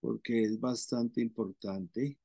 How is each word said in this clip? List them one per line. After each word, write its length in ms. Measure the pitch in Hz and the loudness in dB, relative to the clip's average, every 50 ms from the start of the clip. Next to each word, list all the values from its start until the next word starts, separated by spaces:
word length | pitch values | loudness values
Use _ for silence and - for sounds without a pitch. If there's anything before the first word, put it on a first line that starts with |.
porque 440 | - - 113 110 _ - 117 113 110 | -2 -4 -4 -4 _ 0 2 2 4
es 140 | 107 110 110 | 2 2 0
bastante 600 | 117 127 123 113 - - - 120 120 120 117 - | -2 -2 0 2 2 2 4 4 0 0 0 0
importante 960 | 120 117 110 - 110 95 98 _ - 101 95 95 92 85 _ 107 131 143 139 _ _ | -2 -2 0 -2 -4 -4 -4 _ -8 -6 -6 -6 -6 -6 _ -4 -4 -4 -4 _ _